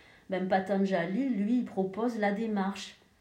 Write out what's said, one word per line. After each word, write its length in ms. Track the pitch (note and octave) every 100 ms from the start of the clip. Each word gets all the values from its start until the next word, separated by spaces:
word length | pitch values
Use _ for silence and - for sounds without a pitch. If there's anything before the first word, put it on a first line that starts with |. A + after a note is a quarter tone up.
| - - -
ben 180 | F#3 F#3+
Patanjali, 800 | F#3+ F#3+ G3 F#3+ F3+ E3+ G#3 C4+
lui, 300 | G#3 G#3 B3
il 40 |
propose 540 | G3+ G3 F#3 G3+ A#3+ A3
la 140 | G3+
démarche. 640 | G3+ A3 G#3 F#3+ G3 - - _ _